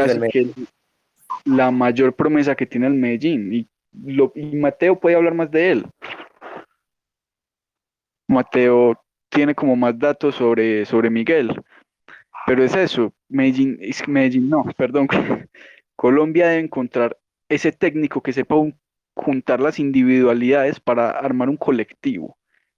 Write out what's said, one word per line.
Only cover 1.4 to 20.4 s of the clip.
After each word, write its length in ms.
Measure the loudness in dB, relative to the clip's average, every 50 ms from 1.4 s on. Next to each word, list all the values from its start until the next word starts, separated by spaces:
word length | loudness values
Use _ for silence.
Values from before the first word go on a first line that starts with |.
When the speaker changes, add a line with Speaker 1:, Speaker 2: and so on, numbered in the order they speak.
| -2
Speaker 1:
la 260 | 0 2 2 2 2
mayor 420 | 2 0 0 0 2 2 2 0 2
promesa 420 | 0 0 0 0 0 0 0 -2
que 100 | -2 -4
tiene 220 | -6 -4 -2 0 0
el 60 | 0
Medellín, 600 | 0 0 -2 -2 -2 -2 -2 -2 -2 -4 -4 -4
y 140 | -6 -6 -8 _ _ _ _ _
lo, 380 | -18 -14 -6 0 0 0 0 -2
y 200 | -6 -10 -8 -4
Mateo 440 | -2 -2 -2 -2 0 0 0 0 2
puede 160 | 2 2 2
hablar 180 | 2 2 0 0
más 160 | -2 -4 -2
de 200 | 0 0 2 2
él. 160 | 0 0 -2 -6 -12 _ -20 -18 -18 -18 -20 -20 _ _ -20 -18 -18 -18 -20 _ _ _ _ _ _ _ _ _ _ _ _ _ _ _ _ _ _ _ _ _ _ _ _ _ _ _ _ _ _ _ _ 0
Mateo 760 | 0 0 0 0 0 2 4 4 6 6 4 4 2 0 _ _ _ _ _ _
tiene 260 | 0 0 0 0 0
como 200 | 0 0 0 2
más 220 | 2 2 0 0 0
datos 380 | -2 -2 -2 0 -2 -2 -2
sobre, 500 | 0 0 2 2 2 2 0 0 -2 -2
sobre 240 | 0 0 0 2 2
Miguel, 420 | 0 0 0 0 0 0 0 -2 -4 -8 -12 _ _ _ _ _ _ _ _ -20 -20 -20 _ _ -20 -10 -4
pero 180 | 0 2 2 2
es 120 | 2 2
eso, 380 | 0 -2 0 0 -2 -2 -2 -4 _ _ _
Medellín, 480 | -2 0 2 2 2 2 0 0 -2 -4
es, 260 | -8 -8 -8 -8 -6 -2
Medellín 420 | 0 2 2 2 2 2 0 2
no, 160 | 0 0 0 -2 -4 -4
perdón, 300 | -4 -2 0 0 0 0
<laughs> 420 | 0 -2 -2 -2 -4 -6 -8 -12 _ -20 -20 -20 -20 _ _ _ _
Colombia 540 | -2 2 2 4 4 2 2 2 2 2 4
debe 140 | 2 0 -2
encontrar 540 | -4 -6 -6 -6 -4 -2 -2 -2 -2 -2 -8 _ _ _ _ _ -4
ese 220 | -4 -2 0 -2
técnico 500 | -2 _ -2 -2 0 -2 -4 -4 -4 -6
que 120 | -6 -4 -4
sepa 220 | -4 -2 0 0
un, 240 | 2 2 0 -4 _ _ _ _ _ _ _ _
juntar 460 | -6 -4 -4 -4 -2 -2 -2 0 0
las 200 | 0 -2 -2 -2
individualidades 1000 | -4 0 2 2 4 4 4 4 4 4 2 2